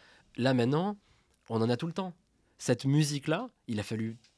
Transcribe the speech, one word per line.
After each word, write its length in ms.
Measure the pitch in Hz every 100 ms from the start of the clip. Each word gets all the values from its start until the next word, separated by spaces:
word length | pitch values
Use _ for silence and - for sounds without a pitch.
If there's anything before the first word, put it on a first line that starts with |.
| - - _ -
Là, 180 | 123
maintenant, 420 | 127 117 147 196 202 _ _ _ _ -
on 120 | 113
en 80 | 117
a 80 | 120
tout 120 | 170
le 40 |
temps. 220 | 165 185 - _ _ _ -
Cette 260 | - 120
musique-là, 680 | 135 147 147 147 151 165 254 _ -
il 140 | 110
a 20 |
fallu 360 | - 110 113 113 _